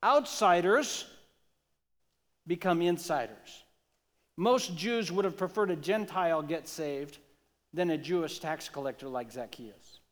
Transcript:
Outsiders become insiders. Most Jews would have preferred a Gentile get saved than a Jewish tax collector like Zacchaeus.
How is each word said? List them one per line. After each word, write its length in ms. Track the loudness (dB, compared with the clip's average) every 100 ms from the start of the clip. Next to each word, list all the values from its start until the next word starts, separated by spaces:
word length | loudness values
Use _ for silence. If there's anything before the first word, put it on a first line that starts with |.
Outsiders 1000 | 6 4 4 2 6 6 6 4 2 -6 -10 -18 -20 _ _ _ _ _ _ _ _ _ _ _ -6
become 340 | -2 2 2
insiders. 800 | 2 0 0 -2 -2 -8 -20 -20 _ _ _ _ _ _ _ -2
Most 400 | 2 2 2 -6
Jews 360 | -2 -2 -2
would 140 | 0 -2
have 120 | 0
preferred 320 | -4 0 0
a 60 | 0
Gentile 640 | 0 -2 0 0 2 0
get 260 | -2 -6 -6
saved 520 | -8 -6 -6 -8 -14 _ _ _ _ _
than 200 | -2 0
a 60 | 0
Jewish 420 | 0 -2 -2 -4
tax 280 | -6 -6 -8
collector 400 | -8 -8 -8 -8
like 240 | -8 -8
Zacchaeus. 680 | -10 -12 -12 -16 -18 -20 -20 _